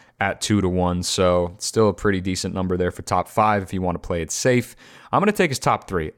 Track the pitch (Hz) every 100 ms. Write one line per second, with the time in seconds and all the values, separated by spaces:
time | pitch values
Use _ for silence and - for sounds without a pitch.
0 | _ - 98 - - 107 92 90 90 87
1 | 87 - 92 90 87 87 - 113 107 95
2 | 104 95 92 92 95 87 92 90 90 -
3 | - 92 87 - 107 104 92 95 90 87
4 | - 87 80 - 131 123 120 - - -
5 | - 131 202 208 180 131 - 107 - 92
6 | 78